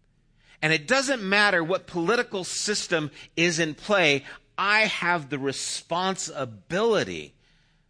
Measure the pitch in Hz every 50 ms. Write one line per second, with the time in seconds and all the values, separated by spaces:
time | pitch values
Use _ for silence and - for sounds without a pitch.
0 | _ _ _ _ _ _ _ _ _ _ - _ 156 156 160 156 147 - 247 269
1 | 254 269 269 233 196 190 196 208 208 208 190 170 165 165 190 180 - - - 175
2 | 165 175 233 240 240 - 214 190 175 - - - - 208 208 - - - 180 165
3 | 151 143 - - - - _ 165 170 180 165 160 170 156 143 - - - 208 190
4 | 170 147 143 135 - - - - _ _ _ - 185 202 208 214 220 202 - -
5 | 185 175 175 170 143 127 147 135 135 139 131 - - - - - - - 170 175
6 | 185 190 190 185 - 160 147 147 135 120 107 98 - - 160 190 220 233 214 170
7 | 120 95 87 78 73 71 - _ _ _ _ _ _ _ _ _ _ _